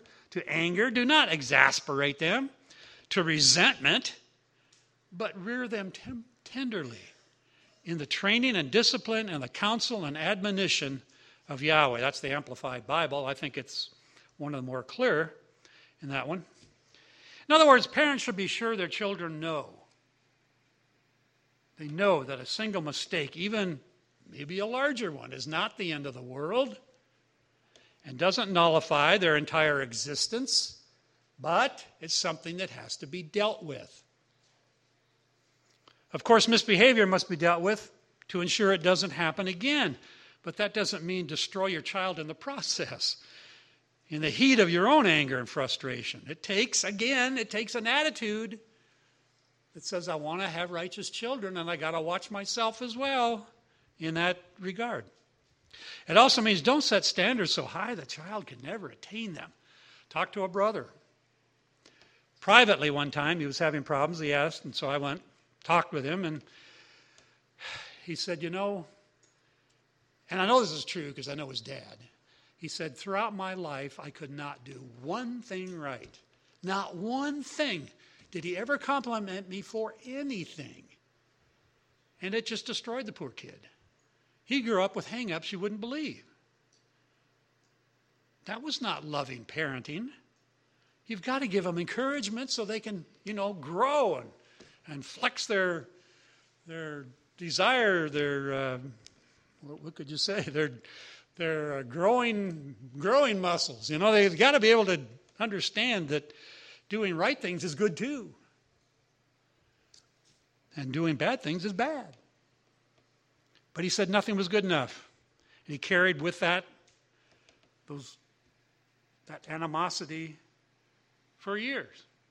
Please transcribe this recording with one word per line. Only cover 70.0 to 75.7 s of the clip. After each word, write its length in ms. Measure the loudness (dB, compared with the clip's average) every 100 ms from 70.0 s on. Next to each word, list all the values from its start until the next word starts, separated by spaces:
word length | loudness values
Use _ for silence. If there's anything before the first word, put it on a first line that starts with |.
| _ _ -6
and 100 | 0
I 60 | 4
know 140 | 6
this 120 | 4
is 140 | -2 -8
true 260 | -8 -8
'cause 140 | -8 -8
I 80 | -8
know 140 | -8
his 120 | -10
dad. 360 | -10 -14 -14 -20 -20 _ _ _ _ _
He 100 | -12
said, 280 | -8 -10 -10
"Throughout 380 | -6 -2 -2
my 220 | -4 -8 -6
life, 440 | -8 -8 -10 -12
I 120 | -16
could 180 | -14 -14
not 340 | -12 -12 -12
do 240 | -18 -18 -18 -14
one 400 | -8 -6 -6 -10
thing 380 | -10 -10 -10